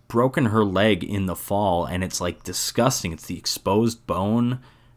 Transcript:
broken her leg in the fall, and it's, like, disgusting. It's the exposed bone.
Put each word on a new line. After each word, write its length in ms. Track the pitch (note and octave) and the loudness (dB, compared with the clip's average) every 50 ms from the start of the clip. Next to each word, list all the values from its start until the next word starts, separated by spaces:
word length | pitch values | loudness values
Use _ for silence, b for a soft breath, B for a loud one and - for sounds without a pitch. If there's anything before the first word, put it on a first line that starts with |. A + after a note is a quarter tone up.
| _ - | _ -4
broken 380 | - A2+ B2 C3 C3 F3 C#3+ | 0 2 2 2 2 2 0
her 180 | A2 G2+ A2 G#2+ | 2 4 4 2
leg 400 | G2+ F#2 F#2+ G2+ A2 G#2 E2+ E2 | 2 4 4 4 4 4 2 0
in 220 | - G2+ G2+ G2 | -4 -4 -2 -2
the 100 | F#2 E2+ | -2 -4
fall, 480 | - - - G2+ G2+ G#2+ G2 F2 E2+ E2+ | -6 -6 -4 -2 0 2 2 2 0 0
and 180 | - F2 F#2 F#2 | -2 -2 -4 -4
it's, 180 | F2+ - - | -4 -4 -4
like, 220 | F#2 F2 E2+ - - | -4 -4 -4 -6 -8
disgusting. 680 | - F2+ - - - - - A#2 C3 C3 - - F#2 E2 | -10 -8 -6 -6 -4 0 2 2 2 2 0 -4 -6 -6
It's 140 | D#2+ - | -8 -10
the 120 | - F#2 - | -10 -10 -8
exposed 680 | - - - - - G2 G2 G#2+ A#2 A#2 A2+ - _ | -6 -6 -8 -4 -2 0 2 2 2 2 0 -4 _
bone. 520 | - E2+ F2+ F#2+ G#2 A2 A#2 A#2+ A#2+ B2+ C3 b b b b b b b | -4 -2 0 0 0 2 2 0 0 -2 -4 b b b b b b b